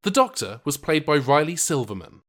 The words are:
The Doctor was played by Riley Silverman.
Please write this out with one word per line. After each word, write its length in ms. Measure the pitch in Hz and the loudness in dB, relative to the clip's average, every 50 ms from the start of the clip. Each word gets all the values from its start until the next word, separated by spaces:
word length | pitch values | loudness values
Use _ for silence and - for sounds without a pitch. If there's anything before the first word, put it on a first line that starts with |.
The 100 | - 202 | -4 0
Doctor 480 | 196 269 262 240 - - 117 95 104 117 _ | 2 2 2 2 0 -8 -8 -8 -10 -8 _
was 100 | 147 139 | -6 -6
played 300 | - - - 160 156 151 | -4 -2 0 0 0 2
by 100 | 156 151 | 2 0
Riley 400 | 147 131 123 143 147 156 156 175 | 0 2 4 4 4 4 2 -2
Silverman. 640 | 160 - - 165 139 123 101 104 92 87 - - 80 _ | -4 -2 -2 0 -2 -2 -4 -8 -12 -12 -16 -20 -20 _